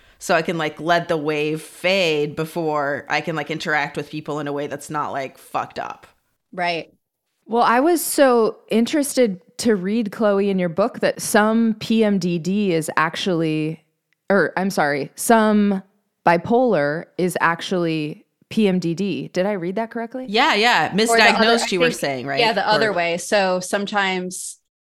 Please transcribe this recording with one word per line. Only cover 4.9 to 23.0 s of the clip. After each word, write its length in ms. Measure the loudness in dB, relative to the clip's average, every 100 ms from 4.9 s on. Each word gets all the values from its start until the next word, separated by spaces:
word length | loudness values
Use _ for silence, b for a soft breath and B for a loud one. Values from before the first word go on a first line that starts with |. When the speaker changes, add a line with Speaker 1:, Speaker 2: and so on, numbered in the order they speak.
Speaker 1:
not, 220 | -6 -6
like, 260 | -6 -10 -14
fucked 400 | -10 -8 -8 -8
up." 280 | -10 -12 -20 _ _ _ _
Speaker 2:
Right. 400 | -6 -4 -4 -8 _ _ _ _ _ -4
Speaker 3:
Well, 140 | 0
I 160 | 2 4
was 260 | 2 2
so 540 | 0 4 4 4 2 -2 -2
interested 680 | 0 2 0 0 2 0 0 _ -4
to 180 | 0 0
read, 340 | 0 -2 -2
Chloe, 400 | 0 2 2 2
in 80 | 0
your 100 | 0
book 300 | 0 -2 0
that 240 | -2 -2
some 540 | 2 4 4 4 2 0
P 240 | 0 2
M 160 | 4 2
D 220 | 0 -2
D 320 | -2 0 0
is 180 | 0 0 0
actually, 880 | 0 0 -2 0 0 0 -2 -6 _ _ _ _ 0
or 240 | 2 2 0
I'm 120 | -2
sorry, 420 | 0 0 0 -4
some 640 | -2 4 4 6 4 2 -2 -6 _ _ _ 2
bipolar 800 | 2 2 2 4 2 0 -2 -6 -4
is 200 | -2 0
actually 840 | 0 0 -2 -2 0 -2 -4 -8 _ _ -6
P 180 | 0 2
M 140 | 2
D 140 | 0
D. 340 | -2 -4 -6 -6
Did 180 | -4 -2
I 60 |
read 240 | -4 -6 -6
that 160 | -6
correctly? 340 | -8 -10 -10 -4
Speaker 1:
Yeah, 260 | 0 2
yeah. 380 | 2 2 2 2
Speaker 2:
Or 40 | 0
the 60 |
other, 100 | 2
Speaker 1:
Misdiagnosed, 480 | 4 4 4 4 2
Speaker 2:
I 60 | 0
Speaker 1:
you 100 | 0
were 60 | 0
Speaker 2:
think, 140 | 0
Speaker 1:
saying, 260 | -4 -4 -4
right? 140 | 0
Speaker 2:
yeah, 120 | 0
the 140 | 0 0
other 240 | 2 2
Speaker 1:
Or 40 |
Speaker 2:
way. 220 | 0